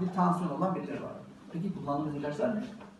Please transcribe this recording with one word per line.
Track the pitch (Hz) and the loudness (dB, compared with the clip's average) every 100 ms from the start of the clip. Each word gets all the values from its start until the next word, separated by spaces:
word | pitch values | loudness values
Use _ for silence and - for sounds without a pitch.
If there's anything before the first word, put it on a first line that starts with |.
bir | 180 180 | 0 4
tansiyon | 180 - 160 | 6 6 2
olan | 143 185 170 | 2 2 2
birileri | 135 123 | -2 -4
var. | - - - - - | -6 -10 -14 -16 -10
Peki | 170 185 | -4 -4
kullandığımız | 139 139 143 151 143 | -2 -2 0 0 -2
ilaçlar | 147 147 - 214 | -2 2 2 2
ne? | - - - - | -2 -8 -16 -18